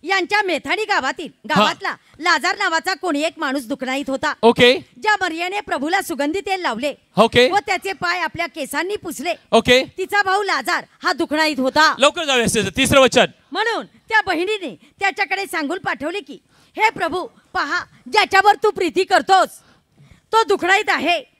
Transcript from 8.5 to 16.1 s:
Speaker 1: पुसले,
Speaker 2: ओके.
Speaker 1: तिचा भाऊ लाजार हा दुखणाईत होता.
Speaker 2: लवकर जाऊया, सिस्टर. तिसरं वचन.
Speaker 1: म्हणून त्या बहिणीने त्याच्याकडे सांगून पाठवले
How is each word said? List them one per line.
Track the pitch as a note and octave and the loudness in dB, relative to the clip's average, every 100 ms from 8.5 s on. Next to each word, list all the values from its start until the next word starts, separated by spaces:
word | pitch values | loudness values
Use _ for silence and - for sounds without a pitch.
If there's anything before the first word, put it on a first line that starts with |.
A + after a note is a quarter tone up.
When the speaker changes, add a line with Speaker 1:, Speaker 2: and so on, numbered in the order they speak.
| - C4+ C#4+ F4 G#4 | -6 -6 -4 -4 -6
Speaker 1:
पुसले, | F#4 A#3+ D#4 E4 _ | -8 -8 -6 -6 _
Speaker 2:
ओके. | A3+ A3+ B3 - - | 2 4 2 2 -8
Speaker 1:
तिचा | F#4 G4+ | -2 0
भाऊ | G4 F#4+ | 2 0
लाजार | G4+ D4+ B3 E4 - _ | 0 -2 -2 -6 -6 _
हा | E4 | -4
दुखणाईत | D4 E4 D4+ D#4 C#4 | -2 -2 0 0 0
होता. | C4 D4 D#4 B3+ | 0 4 2 4
Speaker 2:
लवकर | C4+ E4 | 2 2
जाऊया, | D#4 C4 A3 | -2 0 2
सिस्टर. | A#3 G3 F#3 | 0 -2 0
तिसरं | C4+ C#4 | 4 6
वचन. | B3+ B3+ F3+ - _ | 6 6 2 0 _
Speaker 1:
म्हणून | E4+ A4 G4+ G#3+ A#3 _ | -4 -2 -2 -6 _ _
त्या | A4 | 0
बहिणीने | G4+ E4 F#4 G#4+ E4 E3 _ _ | 0 -2 -2 -4 -6 -12 _ _
त्याच्याकडे | G4 - G4 F#4+ G4 | -4 -2 -4 -4 -4
सांगून | E4+ C#4+ F4+ | -4 -4 -4
पाठवले | F#4+ D#4 C#4+ | -6 -6 -6